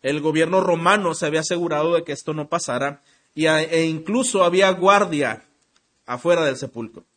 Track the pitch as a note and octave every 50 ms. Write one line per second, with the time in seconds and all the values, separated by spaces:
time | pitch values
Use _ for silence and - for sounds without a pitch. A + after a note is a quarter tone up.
0 | - C3 D3 D3+ D3 D#3+ D3+ D#3+ D#3+ D#3+ F#3 F#3+ F3+ F3+ E3+ E3 E3 F3 G3+ G#3+
1 | G3 F3 D#3 - F3+ D3+ D3+ D#3+ D#3 - F3+ F3 E3+ E3+ D3+ D3 D#3 E3 E3+ E3
2 | E3 D#3 C#3+ C#3+ - - D3+ D#3 D3 - E3 E3+ - - B2 B2+ C#3 C#3+ C#3+ _
3 | _ _ _ _ _ _ _ D3+ D#3 D#3 D#3+ D#3 D#3+ E3 E3 E3 E3 D#3+ D#3+ D#3
4 | D#3+ - G#3 B3 C4 - - G3 F#3 E3+ F3 F#3+ G3 F#3+ F#3 F3 F3 F#3+ G3+ G3+
5 | G#3 F3 D#3+ C#3+ C#3 A#2 A2+ - _ _ _ _ _ _ _ _ _ _ _ _
6 | _ - B2 B2 - E3+ F3 E3+ D#3+ C#3+ C3 - D3 B2+ _ A#2 A2+ A2 - -
7 | _ _ _